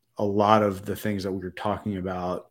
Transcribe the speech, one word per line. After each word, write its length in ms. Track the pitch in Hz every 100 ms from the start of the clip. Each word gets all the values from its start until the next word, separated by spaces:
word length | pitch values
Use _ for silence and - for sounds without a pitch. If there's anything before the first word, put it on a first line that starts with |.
| _ -
a 60 |
lot 400 | 104 101 104 110
of 220 | 104 95 95
the 100 | 98
things 280 | 107 101
that 80 | 95
we 80 | 95
were 100 | 92
talking 440 | - 107 98 107 98
about 520 | 92 90 90 90 -